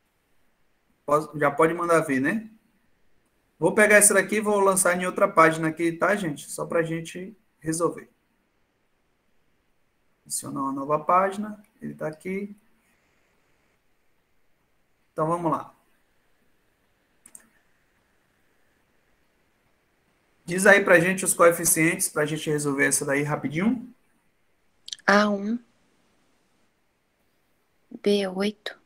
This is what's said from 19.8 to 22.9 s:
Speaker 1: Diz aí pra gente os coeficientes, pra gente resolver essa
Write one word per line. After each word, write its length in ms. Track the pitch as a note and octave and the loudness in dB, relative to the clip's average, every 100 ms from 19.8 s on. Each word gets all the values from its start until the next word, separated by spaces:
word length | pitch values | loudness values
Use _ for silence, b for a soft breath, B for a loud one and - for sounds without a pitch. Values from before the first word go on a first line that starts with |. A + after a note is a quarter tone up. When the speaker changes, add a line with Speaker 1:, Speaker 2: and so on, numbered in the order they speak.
| _ _ _ _ _ _ - | _ _ _ _ _ _ -8
Speaker 1:
Diz 200 | F3+ G3+ | 2 6
aí 160 | G3 | 6
pra 160 | G3 F3 | 6 4
gente 240 | F3+ F#3+ F#3 | 4 -2 -4
os 80 | |
coeficientes, 760 | - E3+ E3+ E3 E3 D#3+ F#3 - | 4 4 4 0 0 0 0 -4
pra 160 | D#3 D3+ | -2 -4
gente 240 | D#3 D#3+ | -4 -4
resolver 360 | D3+ D3 C#3 | -2 -2 0
essa 180 | C#3 | 0